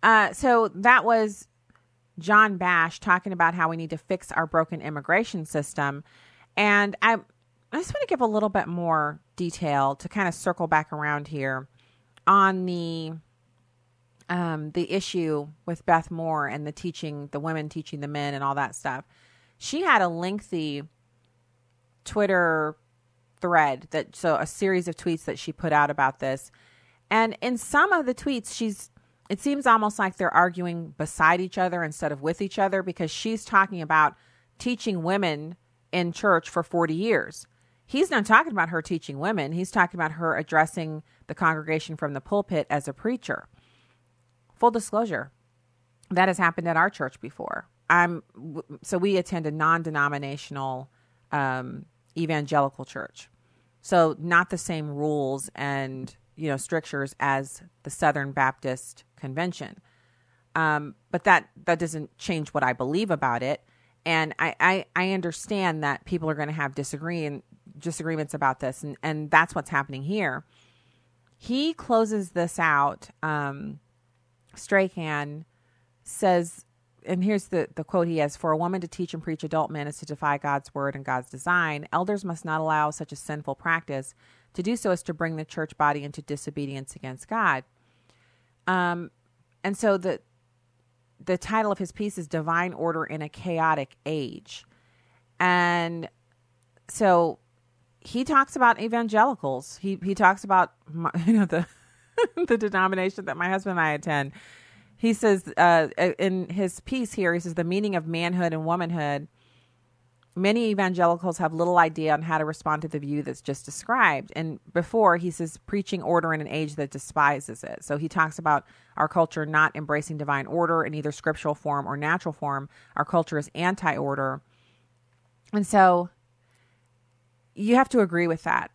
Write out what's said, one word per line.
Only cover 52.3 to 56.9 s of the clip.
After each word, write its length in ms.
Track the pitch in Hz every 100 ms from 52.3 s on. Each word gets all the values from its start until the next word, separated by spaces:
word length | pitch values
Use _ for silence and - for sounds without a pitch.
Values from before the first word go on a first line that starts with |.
| 156 143 151 139 -
church. 460 | 135 - - - - _ _ _ _ _
So 340 | - 180 165 -
not 300 | 160 175 180
the 80 | 180
same 320 | - 165 151
rules 600 | 143 151 151 139 135 131 -
and, 580 | 139 139 135 131 131 - _ -
you 140 | 156
know, 80 | 135
strictures 580 | - 165 156